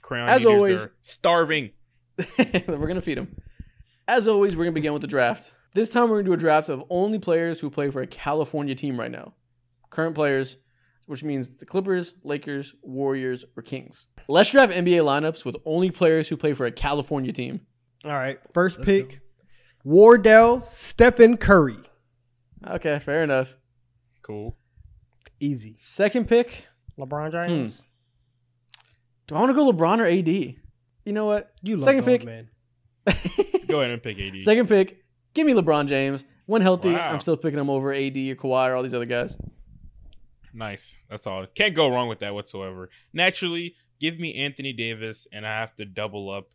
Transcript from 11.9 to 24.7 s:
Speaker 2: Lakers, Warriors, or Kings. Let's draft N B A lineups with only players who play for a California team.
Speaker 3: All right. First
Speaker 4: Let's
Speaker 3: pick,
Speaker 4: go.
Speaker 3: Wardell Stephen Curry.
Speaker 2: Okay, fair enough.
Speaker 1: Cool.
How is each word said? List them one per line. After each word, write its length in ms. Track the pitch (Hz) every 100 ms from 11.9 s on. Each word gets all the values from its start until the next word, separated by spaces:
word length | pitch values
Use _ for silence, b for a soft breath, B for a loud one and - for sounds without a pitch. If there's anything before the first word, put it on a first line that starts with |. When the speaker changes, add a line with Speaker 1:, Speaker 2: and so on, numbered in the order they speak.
| 180 170 _
Speaker 2:
Lakers, 520 | 143 147 147 139 139 _
Warriors, 640 | - 131 139 135 127 127 - -
or 60 |
Kings. 460 | - 135 - - - - -
Let's 220 | 156 208
draft 220 | 277 240
N 100 | 180
B 140 | 175 175
A 40 |
lineups 420 | 151 143 156 156
with 120 | 131 -
only 260 | 160 160 185
players 380 | - 170 160 156
who 80 | 151
play 160 | 156
for 140 | 139 123
a 60 |
California 600 | 113 143 147 135 147 131
team. 280 | - 123 131 _ _ _ _
Speaker 3:
All 60 | 151
right. 260 | 143 131 135 -
First 260 | 170 180 175
Speaker 4:
Let's 80 | -
Speaker 3:
pick, 220 | 196 131
Speaker 4:
go. 60 | - - _ _ - _ _
Speaker 3:
Wardell 800 | 139 170 220 240 220 220 233 247
Stephen 720 | - - - - 240 247 226 240
Curry. 400 | - 196 139 104 - _ _ _ _ _ _ - -
Speaker 2:
Okay, 320 | 170 160 143
fair 240 | - 151
enough. 320 | 156 131 131 _ _ _ _ _ _ _
Speaker 1:
Cool. 360 | - 104 110 - _